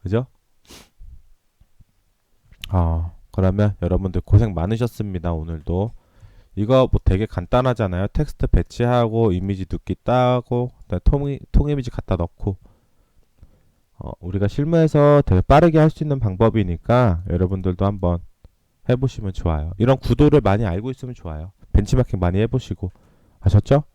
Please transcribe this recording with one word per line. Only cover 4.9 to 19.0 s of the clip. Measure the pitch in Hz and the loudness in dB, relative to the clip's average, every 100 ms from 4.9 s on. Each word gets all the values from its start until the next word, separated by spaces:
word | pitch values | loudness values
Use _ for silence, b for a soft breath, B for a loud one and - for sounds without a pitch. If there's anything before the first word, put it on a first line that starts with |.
| - 104 90 87 | -6 -8 -6 -4
오늘도. | 82 80 82 78 87 107 b b b b b b | -4 -6 -10 -6 -4 -4 b b b b b b
이거 | - 104 131 127 | -8 0 2 2
뭐, | - | 0
되게 | - 95 107 | 0 0 -2
간단하잖아요. | - 87 123 127 120 101 90 98 | -6 -2 0 0 -2 -2 -2 -4
텍스트 | - 151 - 170 | -4 -6 -4 0
배치하고, | - 85 - 120 123 117 110 113 | 0 0 -2 0 2 0 2 0
이미지 | 90 98 95 95 | 0 -4 -6 -6
눕기 | 90 - 95 | -10 -8 -8
따고, | - 127 123 123 - 123 123 _ | -2 2 2 0 -2 -6 -6 _
그다음에 | - 90 | -8 -2
통-, | - 143 143 139 - | 0 0 -2 -8 -2
통 | - 143 | 0 0
이미지 | 143 123 | -2 -6
갖다 | - - 90 | -10 -6 -4
넣고. | 85 _ 107 95 _ _ _ _ _ _ _ _ - _ _ _ _ _ | -4 _ -8 -8 _ _ _ _ _ _ _ _ -20 _ _ _ _ _
어, | - - | -16 -12
우리가 | 85 95 101 | -8 -2 -2
실무에서 | - 147 165 160 151 147 147 - | -2 0 2 4 4 6 4 4
되게 | 175 | 2
빠르게 | - 139 170 156 | 4 6 6 6
할 | 156 | 4
수 | - | 2
있는 | 151 139 | -4 -2
방법이니까 | 110 92 113 113 92 82 - 120 123 85 95 | -4 2 2 2 -2 -4 0 2 2 0 -2
여러분들도 | 87 90 95 92 90 | 0 0 -2 -4 -2
한번 | 98 104 87 87 - _ _ _ _ _ - | -2 -2 -2 -2 -6 _ _ _ _ _ -2
해보시면 | 127 | 0